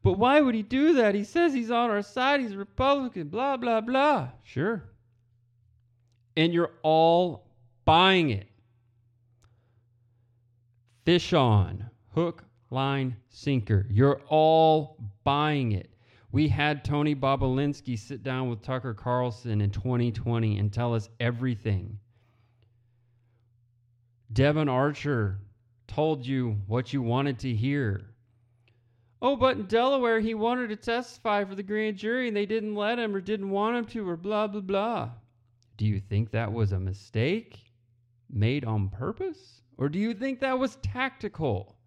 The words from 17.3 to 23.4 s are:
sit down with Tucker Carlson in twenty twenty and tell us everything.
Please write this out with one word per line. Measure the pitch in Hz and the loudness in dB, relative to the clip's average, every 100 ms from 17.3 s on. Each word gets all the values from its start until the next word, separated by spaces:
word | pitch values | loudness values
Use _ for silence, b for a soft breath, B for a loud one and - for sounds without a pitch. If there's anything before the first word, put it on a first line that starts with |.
| 135 135 131 143 143 - 120 | 0 0 0 0 -4 -8 -8
sit | - 127 | -8 -10
down | 135 127 127 | -6 -4 -4
with | 113 | -6
Tucker | - 131 127 | -6 -6 -6
Carlson | 107 123 123 123 110 120 104 | -8 -2 -2 -2 -6 -2 0
in | 101 | 0
twenty | 101 127 123 120 | -2 -2 0 0
twenty | 113 120 117 113 104 | -2 -2 0 0 0
and | 104 | -2
tell | 110 120 | -2 -2
us | 117 104 - | -2 -6 -4
everything. | 120 117 127 110 110 98 92 101 _ _ _ _ _ _ _ _ _ _ _ _ _ _ | -4 -2 -4 -2 -2 -4 -4 -14 _ _ _ _ _ _ _ _ _ _ _ _ _ _